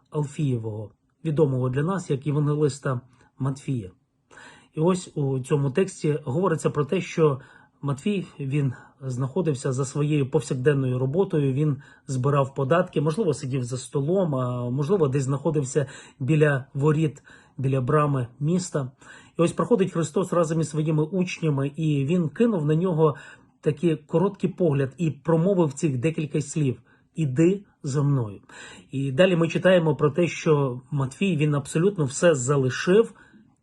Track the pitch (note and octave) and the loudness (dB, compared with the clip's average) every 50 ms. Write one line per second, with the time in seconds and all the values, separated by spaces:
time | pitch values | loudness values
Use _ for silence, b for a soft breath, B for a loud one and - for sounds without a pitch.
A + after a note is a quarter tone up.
0 | B _ - D3+ D3 C#3 - - D3+ C3+ B2 A2+ A2 A2 G#2 G#2+ G#2 G2 - _ | B _ -6 -6 -6 -6 -4 -4 -2 -2 -2 -2 -4 -6 -8 -8 -10 -12 -16 _
1 | _ _ _ _ - D#3+ D3 E3 D#3 C#3 C3 B2+ B2+ B2+ B2+ C#3+ D3+ F3+ G3 F3 | _ _ _ _ -6 -2 2 2 2 2 2 0 -2 -2 -2 -2 -2 -2 -2 -4
2 | - - D3 C3 - D3+ C#3 D3+ C#3+ D3 D3 D3+ D3+ C#3 - - - C#3+ C3 A#2+ | -4 -4 -4 -4 -2 -2 -2 0 0 0 0 2 0 0 0 -2 -4 -6 -6 -6
3 | - b b b b b b - C3 C#3 C3+ - - D3 C3+ A#2 G2 F2+ - _ | -8 b b b b b b -6 -4 -4 -4 -6 -6 -6 -6 -6 -6 -10 -14 _
4 | _ _ _ _ _ _ B B B B B B B B B D#3 D#3 F#3 F#3 F3+ | _ _ _ _ _ _ B B B B B B B B B 0 2 2 2 0
5 | - - - D3+ C#3 C3+ C3+ C3 B2+ - D#3 C#3+ C#3 C#3 B2+ F#3 F#3+ F#3+ - - | -2 -8 -6 -4 -2 -2 -2 -2 -2 0 0 0 0 0 0 0 0 0 -2 -4
6 | - D3+ D3 D3+ - B2 B2 E3+ G3 F3+ D#3+ - - D#3 C3 C#3+ C#3 - F#3+ F#3+ | -2 -2 -2 -2 -2 -4 -2 0 0 0 0 0 0 -2 0 -2 -2 0 -2 -4
7 | F3+ - - E3+ D#3+ D3 C3+ B2+ B B B B B B B _ C#3+ C#3+ C#3 - | -4 -2 0 2 4 4 2 0 B B B B B B B _ -6 -6 -4 -2
8 | - G#3 G#3 F#3 - - - - C#3+ C3+ C#3 D3+ C#3 C3 - B B B B - | -2 -2 -2 -2 -4 -6 -10 -10 -6 -4 -2 0 0 0 -2 B B B B -12
9 | C#3 C3 B2 B2 C3+ C3 - F#3+ E3 D#3 C#3 - - C#3+ B2+ C3 C#3 - - D3 | -10 -8 -6 -4 -4 -4 -2 -2 0 0 0 -2 -2 -2 -2 -2 -4 -4 -2 -2
10 | D3+ D3 D3+ D3 C3+ - - D#3 - - D3 B2+ B2+ D3+ C#3+ C#3 C3+ B2+ B2 B2 | 0 0 0 0 0 2 0 0 0 -2 -4 0 2 2 2 2 0 0 0 -2
11 | C3 C3+ C#3 F#3+ G3 F#3+ E3+ D3+ C#3+ C3+ C3 C#3+ D#3 D3+ C3+ - B B B B | -2 0 0 0 0 0 0 0 0 0 0 0 0 0 0 -2 B B B B
12 | B - C3 B2+ B2 C#3+ D3 C#3+ C3+ C3 - C#3+ C3+ B2+ E3 F3+ F3+ - - E3 | B -6 -4 -2 0 2 2 2 0 0 -2 -2 0 2 2 2 2 0 -2 -2
13 | C#3+ D#3+ D#3 A3+ G#3+ D#3+ C3+ - D3 B2+ C3+ C3+ A#2+ A#2+ C3 B2 - - - D3 | -2 0 0 0 0 0 -2 -2 -4 -6 -4 -4 -4 -4 -6 -8 -8 -6 -4 -2
14 | C#3 D3+ F3+ G3 F#3 D#3+ C3+ B2+ B2+ B2 B2 B2 B2 B2 B2 C#3+ D3 D3 G#3 F#3 | -2 0 0 0 0 0 0 -2 -2 -2 -4 -4 -4 -4 -2 -2 0 0 2 2
15 | D3+ C3+ B2+ D3 C3 C3 C#3 C3+ - E3+ D3 D3+ C3+ - - D#3 C3+ B B B | 2 2 2 0 0 -2 -2 -2 -2 -2 0 0 -2 -2 -2 -2 -2 B B B
16 | B B B B C3+ A#2+ D#3 D3+ D3+ D3 C#3+ C3 C3 - - C#3 C#3+ D#3 D3 D#3 | B B B B 0 2 4 4 4 4 2 0 -4 -6 -4 0 2 2 4 4
17 | D#3+ - - - - B B B B B B B B2+ C3+ C3+ C3 B2 B2 D3+ D3+ | 2 -2 -2 -6 -16 B B B B B B B -2 0 0 0 0 2 2 2
18 | D3 D3 C#3 C3 A#2 - - - C#3+ D#3 F3+ F3 F3+ - - D3 C3 B2 - B | 2 2 0 -2 -4 -6 -6 -4 -2 0 0 0 -2 -2 -4 -4 -4 -6 -10 B
19 | B B B B B B B - E3 E3+ - - E3 - A#3+ F#3 F#3+ - - E3 | B B B B B B B 0 0 2 2 0 0 2 2 2 2 0 -2 -2
20 | D#3 - - G#3 F3+ F#3 - F3 E3 D3+ E3 E3 D#3 - - D3+ D#3 E3 D#3 D3+ | -4 -2 -2 -2 -2 0 2 0 2 2 0 -2 -2 -2 -2 -2 0 0 0 0
21 | D#3 D#3 G3+ F#3 F3+ F#3 - - E3 D#3 C#3+ C3+ C3+ C#3+ - - D#3+ D3+ D3 C#3 | 0 0 -2 -2 -2 -2 -4 -4 -2 0 0 0 -2 -4 -4 -2 -2 0 0 0
22 | C3+ C3+ F3+ F3+ E3 C#3 - - A#3 A#3 G#3 E3 D3 D3+ D#3 D#3+ F#3 F#3+ E3+ D#3 | 0 0 0 0 0 0 0 0 0 2 2 0 0 0 2 2 0 0 2 2
23 | D#3+ D3+ - B B B B B B B B _ - D#3+ D3 - F3 E3+ D#3 D3 | 2 2 2 B B B B B B B B _ -2 -2 -2 0 0 0 0 -2
24 | - - - D#3+ F#3 G3 G3+ - - F#3 - - F#3 D#3 C#3 C#3 C3+ B2+ - - | -4 -2 0 0 0 0 -2 -2 -4 -4 -2 0 0 2 2 0 -2 -2 -4 -4
25 | E3+ D#3 B2+ - - E3 E3 D#3+ E3 G3 G3+ F3 E3 D3 C3+ - F3 D3+ C3 B2 | -4 -4 -4 -4 -2 0 2 2 4 4 4 2 2 0 0 -2 -2 -2 -2 0
26 | B2+ D#3+ D#3+ E3+ D3+ C#3 - D3+ C#3+ - - D#3+ D3 B2+ - - - b b b | -2 -2 -2 -2 -4 -4 -4 -4 -4 -4 -2 -2 0 -2 -2 -4 -10 b b b
27 | b b b E3+ D#3 C3 B2 D3 E3 F3 G3+ G3+ - _ _ _ - D3 B2+ D3+ | b b b -4 -2 0 2 4 4 4 4 0 -4 _ _ _ -10 -6 -2 0
28 | C#3 C#3+ C#3 C3 A2+ G#2 G2 - - - B B B B B B B B - C3+ | 2 2 2 0 -2 -4 -8 -14 -20 -20 B B B B B B B B -8 -6
29 | C#3 C#3 C3 C#3+ F#3 F#3+ F3 D#3+ E3 E3 - - - F#3 F#3+ F3 D#3+ D#3 C#3+ - | -6 0 2 4 4 4 4 2 2 0 0 2 4 4 4 6 4 2 2 2
30 | D3+ C#3+ - F3 F3 D3 - - - E3 D3+ C#3+ C#3 C3 B2 C3 - - D3+ C#3 | 2 0 2 2 0 0 -2 -2 0 2 2 2 2 0 -4 -8 -8 -6 -4 -2
31 | C3+ B2+ - - G3 G3 E3 C#3 D3+ D3+ C#3+ C#3+ C#3+ - - D#3 F3 G#3 G#3 E3 | -2 -4 -4 -2 -2 0 0 0 0 0 0 -2 -2 -2 -2 0 0 0 0 0
32 | C#3+ B2 - - F3+ E3+ D#3 C3 A#2+ C3+ D3 C#3 C3 B2+ B2 - - F3 F#3 A3 | -2 -4 -2 2 2 4 4 2 0 0 0 2 0 0 -2 -2 0 4 4 4
33 | A3+ - - b b b b b b b b b | 4 2 -2 b b b b b b b b b